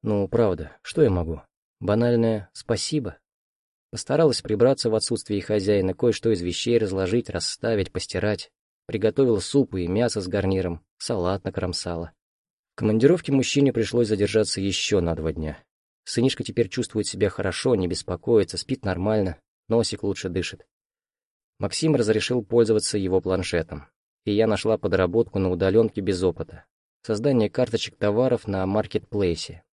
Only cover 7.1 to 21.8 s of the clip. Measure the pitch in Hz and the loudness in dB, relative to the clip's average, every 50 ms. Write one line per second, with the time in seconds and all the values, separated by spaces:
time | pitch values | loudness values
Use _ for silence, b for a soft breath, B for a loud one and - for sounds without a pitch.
7.1 | 104 120 - - - 87 - - - _ - 117 113 101 92 - _ 90 - - | 0 0 -2 -2 -6 -6 -6 -6 -8 _ -2 -2 0 0 -2 -2 _ -8 -8 -4
8.1 | - 90 87 107 104 - - _ _ _ _ _ _ _ _ - - 101 101 107 | -4 -2 -2 -2 -2 -4 -6 _ _ _ _ _ _ _ _ -8 -4 0 0 0
9.1 | - - 135 123 113 95 - - - 143 135 - - 95 87 85 92 107 123 117 | 2 4 4 4 4 0 0 0 2 2 2 2 -2 -4 -2 0 0 0 0 0
10.1 | - 107 92 90 95 101 95 95 95 92 90 87 85 85 _ _ _ _ - - | -2 -4 -4 -2 -2 0 2 2 0 0 0 -2 -6 -8 _ _ _ _ -6 -4
11.1 | 123 98 87 90 98 98 - 95 - 98 92 92 90 - - 90 85 82 85 85 | -2 -2 0 -2 -2 -2 -4 -6 -6 -4 -4 -4 -4 -6 -6 -6 -6 -6 -8 -10
12.1 | _ _ _ _ _ _ _ _ _ _ _ _ _ - 107 107 107 113 120 147 | _ _ _ _ _ _ _ _ _ _ _ _ _ -2 0 2 4 6 6 6
13.1 | 175 165 - - 139 135 120 - - 143 139 135 - 113 110 101 - 120 120 104 | 4 4 0 0 0 0 0 2 2 4 4 4 2 0 -2 0 2 0 2 2
14.1 | 107 95 101 98 104 110 104 - - 98 95 98 95 - - - 104 98 85 85 | 2 0 0 2 2 0 0 2 -2 -2 -2 -2 -2 -2 -2 0 2 2 2 0
15.1 | 82 78 76 80 71 80 78 78 73 - _ _ _ _ _ _ _ _ _ - | -2 -2 -4 -4 -4 -4 -6 -6 -8 -10 _ _ _ _ _ _ _ _ _ -6
16.1 | - 123 117 135 - - - - 101 - 117 95 - 127 120 - - 110 101 - | -2 0 0 0 0 -2 -8 -4 -2 -2 -2 0 -2 -6 -6 -2 -2 -4 -4 -4
17.1 | - 95 104 98 - - 101 95 87 - - 131 123 98 92 87 87 - - - | -2 0 -2 0 0 -2 -4 -4 -4 0 0 2 2 2 0 -2 -4 -6 -4 -8
18.1 | 90 - - - 120 107 95 - - 85 - - 131 - - 101 90 85 92 107 | -8 -6 0 2 4 4 4 2 -4 -12 -6 -6 -8 -4 -4 -4 -4 -2 0 0
19.1 | 107 107 98 90 78 _ _ _ _ _ _ - 113 117 110 - - - - 101 | 2 2 0 -2 -4 _ _ _ _ _ _ 0 0 2 2 0 -4 -4 -4 -4
20.1 | 95 - - 95 85 92 87 - - - - _ _ _ _ _ _ _ _ _ | -4 -4 -6 -4 -4 -4 -6 -6 -10 -14 -20 _ _ _ _ _ _ _ _ _
21.1 | _ _ _ _ _ _ _ _ _ _ - - - - | _ _ _ _ _ _ _ _ _ _ -6 -6 -4 -2